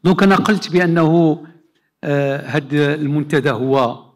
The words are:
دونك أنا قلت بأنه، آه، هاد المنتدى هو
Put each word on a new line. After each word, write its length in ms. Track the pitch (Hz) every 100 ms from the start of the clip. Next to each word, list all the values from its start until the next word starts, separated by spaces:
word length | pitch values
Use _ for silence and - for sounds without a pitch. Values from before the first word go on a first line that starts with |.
دونك 180 | 170 185
أنا 140 | 196 190
قلت 360 | - 196 -
بأنه، 680 | 175 180 170 160 170 160 147 - _ _ _ _ _
آه، 520 | 147 143 139 143 143 147
هاد 180 | 135
المنتدى 760 | 147 143 151 147 151 147 147 139
هو 540 | 117 131 135 120 - _